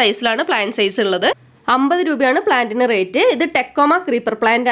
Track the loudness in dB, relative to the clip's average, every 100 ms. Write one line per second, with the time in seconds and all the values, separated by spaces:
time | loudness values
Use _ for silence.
0 | 0 0 -2 -2 -2 -2 -2 -2 -2 0
1 | -2 0 0 -2 _ _ -2 0 2 0
2 | 0 0 0 0 0 0 0 -2 0 0
3 | 0 2 2 2 -2 -2 -4 0 2 2
4 | 0 -2 -2 -2 0 2 0